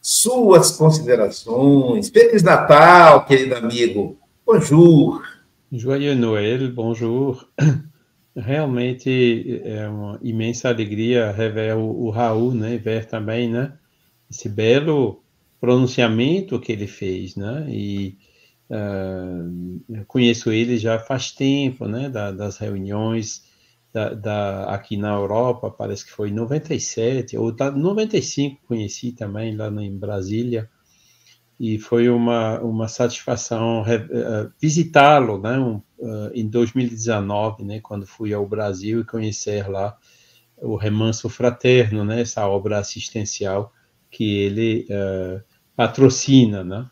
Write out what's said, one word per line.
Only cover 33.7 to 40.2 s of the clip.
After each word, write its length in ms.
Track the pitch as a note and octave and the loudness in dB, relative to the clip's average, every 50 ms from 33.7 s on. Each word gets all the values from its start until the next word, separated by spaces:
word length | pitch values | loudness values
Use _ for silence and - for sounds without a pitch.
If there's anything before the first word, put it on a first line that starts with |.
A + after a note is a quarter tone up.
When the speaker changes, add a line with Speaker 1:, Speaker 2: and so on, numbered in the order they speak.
| A2+ A2+ | -2 -2
Speaker 2:
re-, 260 | G#2 A2+ A#2 G#2+ G#2+ - | -2 -2 -2 -2 -2 -6
eh, 380 | - A#2+ B2 A#2+ A2+ G#2+ A2 - _ _ | -6 -6 -4 -4 -6 -6 -6 -8 _ _
visitá-lo, 800 | - D#3 D3 F3 E3 E3 - D3 C#3 C#3+ D3+ C#3+ B2+ A2 G#2 F#2+ | -2 0 0 0 -2 4 6 6 8 8 8 6 4 2 -2 -4
né? 180 | G2 A2+ B2 | -4 -4 -2
Um, 240 | C3+ C3 A#2+ A2 G2+ - _ _ _ | -2 -2 -4 -4 -8 -12 _ _ _
eh, 320 | B2+ A2+ G#2+ G#2+ G#2 - - | -12 -10 -10 -10 -10 -10 -8
em 120 | A#2+ G#2+ | -8 -8
dois 260 | G#2+ A2 A#2+ A#2+ A2 - | -2 0 0 0 0 0
mil 120 | C3 B2+ | -2 -2
e 40 | A#2 | -2
dezenove, 760 | A#2 A2 A2 A#2 A2 G#2 G2 G2 G#2 G#2 G#2+ A2 G#2+ - G#2 | -6 -6 -4 -2 -2 -2 -2 -2 -2 -2 -2 -4 -6 -8 -12
né? 160 | G2+ G#2 A2 | -12 -12 -12
Quando 260 | - - G#2+ G2+ G2 | -12 -12 -12 -12 -12
fui 260 | - - - A2+ G#2 G#2 | -14 -12 -10 -6 -6 -4
ao 120 | G#2 G2+ | -4 -4
Brasil 540 | G2 G#2+ G#2+ G#2+ G2+ F#2+ F#2 G2 G#2+ A2 A#2 | -6 -4 -6 -4 -6 -6 -6 -6 -4 -4 -4
e 60 | A2 | -6
conhecer 640 | - - A2+ A2 G#2+ G#2 - - - G#2 G2+ F#2+ | -6 -8 -6 -6 -6 -8 -8 -8 -6 -6 -6 -6
lá 300 | G2+ G2 F#2+ G2 G#2+ - _ _ _ _ _ | -6 -6 -6 -6 -8 -10 _ _ _ _ _